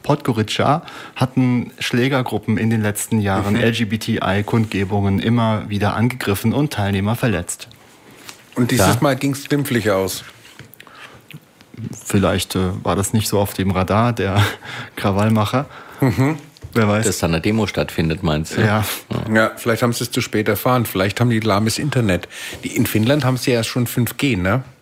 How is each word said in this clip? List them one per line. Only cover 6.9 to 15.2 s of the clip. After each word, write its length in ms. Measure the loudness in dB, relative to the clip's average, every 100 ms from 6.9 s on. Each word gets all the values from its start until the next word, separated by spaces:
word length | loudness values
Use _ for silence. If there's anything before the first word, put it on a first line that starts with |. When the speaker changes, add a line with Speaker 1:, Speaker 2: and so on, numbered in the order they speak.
| 0 0 0
Speaker 1:
verletzt. 520 | 0 -2 -4 -12 -14 -20 -20 -20 -20 -20 -20 -20 -10
Speaker 2:
Und 160 | -2 0
dieses 160 | 4 4
Speaker 1:
Ja. 20 | 4
Speaker 2:
Mal 120 | 2 2
ging's 300 | -2 -4 -2
glimpflich 440 | -2 2 0 2
aus. 340 | 0 0 -6 -14 -20 -20 -20 -20 -20 -20 -20 -20 -20 -20 -20 -20 _ -20 -14 -12 -12 -2
Speaker 1:
Vielleicht, 480 | 0 2 0 -2
äh, 60 | -2 -2 -2
war 100 | -2
das 180 | -2 0
nicht 160 | 0 0
so 100 | 0
auf 120 | 0
dem 160 | -2 0
Radar 400 | 0 2 2 2
der 280 | 0 0 2 0 -2 -14
<laughs> 280 | -14 -14 -4
Krawallmacher. 680 | 0 2